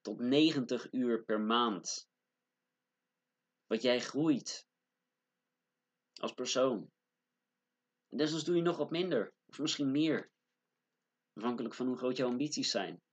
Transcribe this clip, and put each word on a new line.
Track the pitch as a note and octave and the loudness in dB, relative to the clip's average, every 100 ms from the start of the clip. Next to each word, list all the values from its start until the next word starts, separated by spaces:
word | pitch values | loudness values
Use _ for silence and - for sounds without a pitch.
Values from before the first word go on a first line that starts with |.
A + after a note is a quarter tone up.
tot | - G#2+ | -8 -4
negentig | B2 C#3 D#3+ D3 A#2+ B2 - | 2 6 6 4 -2 -4 -4
uur | B2+ B2 A2+ | -2 0 0
per | - G#2+ | 0 0
maand | G#2+ A#2+ A#2+ F#2+ - - - _ _ _ _ _ _ _ _ _ _ _ _ _ _ _ _ | 2 4 2 0 -6 -10 -12 _ _ _ _ _ _ _ _ _ _ _ _ _ _ _ _
wat | A2 | -2
jij | B2+ B2 | 2 0
groeit | A#2 C3 D#3+ C3+ - - - _ _ _ _ _ _ _ _ _ _ _ _ _ _ | 0 0 2 2 -2 -12 -16 _ _ _ _ _ _ _ _ _ _ _ _ _ _
als | - A2 | -8 -8
persoon. | - B2 B2+ C3 A2 - _ _ _ _ _ _ _ _ _ _ _ _ | -6 -2 2 2 2 -6 _ _ _ _ _ _ _ _ _ _ _ _
En | A#2+ | 0
desnoods | D3+ D#3+ | 0 0
doe | D3+ F3 | 0 2
je | |
nog | E3+ E3+ | 2 0
wat | D3 | -2
minder, | E3 F3+ C3+ F#2+ _ _ | -2 0 0 -2 _ _
of | - | -6
misschien | D3+ - C#3 | -4 0 2
meer. | C#3 D#3+ A#2+ - _ _ _ _ _ _ _ _ _ _ | 2 2 0 -4 _ _ _ _ _ _ _ _ _ _
Afhankelijk | - A2+ A#2+ A2+ | -6 -4 -4 -6
van | - B2+ | -4 -4
hoe | B2 | -2
groot | B2+ B2+ | -2 -2
jouw | B2 | -2
ambities | B2 D3 - B2 | -2 -2 -2 -2
zijn. | A2 F2+ F2 _ | -2 -4 -10 _